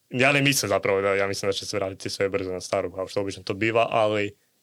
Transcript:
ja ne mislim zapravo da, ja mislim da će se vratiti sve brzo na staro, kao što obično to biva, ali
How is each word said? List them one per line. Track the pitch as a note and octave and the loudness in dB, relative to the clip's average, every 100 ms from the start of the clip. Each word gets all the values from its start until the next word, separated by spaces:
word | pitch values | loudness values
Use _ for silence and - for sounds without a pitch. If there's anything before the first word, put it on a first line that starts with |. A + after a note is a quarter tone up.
| _ | _
ja | B2+ C3 | 2 4
ne | C#3+ | 4
mislim | C#3 C#3 G2+ | 2 2 2
zapravo | F#2+ G2+ G2 | 0 2 2
da, | G2 | 2
ja | G2 G2 | 2 0
mislim | G2 G2+ | -2 -2
da | |
će | G2 G2+ | -4 -4
se | G#2 | -4
vratiti | F#2+ G2 - | -4 -6 -8
sve | - G2 | -2 -2
brzo | F#2+ F#2 | -2 -4
na | F2+ | -6
staro, | - G2+ F2+ | -2 -2 -2
kao | F#2 F#2 | -6 -6
što | - | -4
obično | G2 F#2+ | -4 -6
to | F#2 | -8
biva, | G2 A2+ A2+ A2+ | -2 2 2 2
ali | A#2 G#2+ G#2 G2+ - _ _ | 2 2 2 -2 -6 _ _